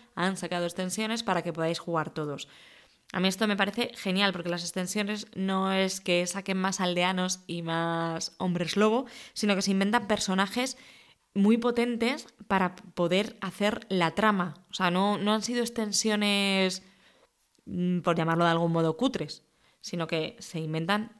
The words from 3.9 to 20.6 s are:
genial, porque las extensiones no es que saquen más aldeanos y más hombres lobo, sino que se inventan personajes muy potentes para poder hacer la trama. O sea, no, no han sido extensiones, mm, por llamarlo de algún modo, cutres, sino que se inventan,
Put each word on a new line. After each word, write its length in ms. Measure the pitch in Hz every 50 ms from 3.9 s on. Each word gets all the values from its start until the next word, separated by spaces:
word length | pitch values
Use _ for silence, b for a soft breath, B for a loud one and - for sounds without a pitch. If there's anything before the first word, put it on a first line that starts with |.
| -
genial, 380 | - - 196 180 190 202 196 180
porque 160 | 180 165 175
las 140 | 175 170 170
extensiones 640 | 170 - 190 180 185 - 214 208 202 214 208 208 - -
no 360 | 202 190 190 190 190 190 190
es 300 | 190 190 190 190 190 190
que 240 | - - 175 175 180
saquen 320 | 180 - 196 190 - 190 190
más 240 | 185 190 185 -
aldeanos 600 | 190 180 175 180 180 180 190 185 180 185 185 - -
y 160 | - 170 170
más 720 | 165 165 165 165 165 170 170 165 165 165 165 165 - - - -
hombres 360 | 185 180 175 170 175 160 -
lobo, 300 | 196 208 214 220 247 277 B B B B B B
sino 220 | B - 202 202
que 60 | 185
se 80 | 196 196
inventan 380 | 196 190 196 202 220 247 233 -
personajes 720 | 214 196 - - 185 190 196 196 - 240 233 - - B B B B B B B B B B _ -
muy 240 | 196 196 208 233 233
potentes 720 | 240 247 240 240 233 247 240 226 226 240 285 320 - - - - - -
para 280 | 196 190 185 180 185
poder 640 | - - - - - 175 165 180 190 214 - - -
hacer 440 | - 185 - - 202 208 214 - - -
la 220 | 190 185 170 160
trama. 420 | 160 - 214 214 208 185 175 180 143 - - _
O 40 | -
sea, 180 | - 190 175
no, 260 | 175 185 196 208 208 -
no 160 | 196 208 214
han 80 | 220
sido 200 | 208 220 247 240
extensiones, 1200 | 233 233 233 - 220 208 202 - - 220 208 208 208 208 202 202 196 196 190 190 190 185 185 - b b b b b b b b b b _ _ _ _ _ _ _
mm, 360 | - - 175 180 180 180 175
por 140 | 147 180 165
llamarlo 300 | 170 160 160 165 170 170
de 60 | 170
algún 200 | 165 165 170 170
modo, 260 | 165 165 165 160 160 -
cutres, 460 | 175 - - - 151 143 - - _ _ b b b b b b
sino 260 | b - - 170 165 160
que 280 | 170 160 160 - - -
se 200 | - - -
inventan, 580 | 165